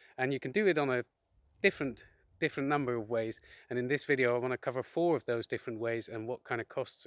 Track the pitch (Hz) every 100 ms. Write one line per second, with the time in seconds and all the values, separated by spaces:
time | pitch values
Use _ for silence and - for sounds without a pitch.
0 | - - 131 139 135 139 208 156 143 123
1 | 120 _ _ _ _ _ - - 135 110
2 | - _ _ _ 156 - 139 147 131 120
3 | 107 117 113 113 - - - 120 123 143
4 | - 139 127 120 127 123 - 127 120 -
5 | 170 151 - 117 113 117 - 110 117 117
6 | 107 113 113 123 - 120 113 - 127 -